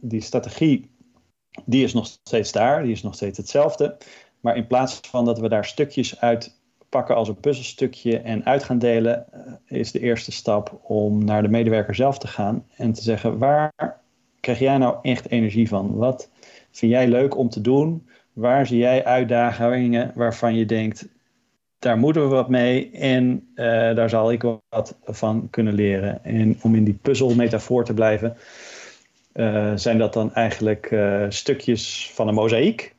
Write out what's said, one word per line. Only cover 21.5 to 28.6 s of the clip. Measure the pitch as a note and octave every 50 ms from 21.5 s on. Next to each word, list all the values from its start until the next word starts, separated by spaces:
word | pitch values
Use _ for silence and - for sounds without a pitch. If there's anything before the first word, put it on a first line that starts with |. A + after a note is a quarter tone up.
| _ _ _ _ _ _
daar | - B2 A2+
moeten | A2+ B2+ D3+ D#3 E3
we | D3 C3+ C3+
wat | C3 B2 B2+
mee | B2+ B2+ A#2+ B2 B2 C3 C3 -
en, | - - D3 C3+ C3 B2+ B2+ B2 B2+ - - - _
eh, | - A#2+ A#2 A2+ A2+ A#2 A2+ A#2
daar | A#2 A#2 A2+
zal | A2+ A2+ A2 A2+
ik | A#2+ A2+ A#2+ A#2+ A2+ A2 _ _
wat | - A2+ G#2 - - _ _
van | - A2 - - A2 A2 A2+ A2 A#2
kunnen | - A#2 A2 G#2+ G2+
leren?" | G2+ G#2 G2+ G2 F#2+ G2 G2+ - - -
En | - A2+ A2+ A2 A2 A2 -
om | - A2+ A2+
in | A2 G#2+
die | G#2 G2+ -
puzzelmetafoor | - C#3 C3+ A#2 C3 B2 A#2 A#2+ A#2+ A2 A2+ A2 - - B2+ B2 A#2
te | A#2+ A2+
blijven, | G#2+ A2 A2 G#2+ G#2 A2 A#2 A#2 - - - - -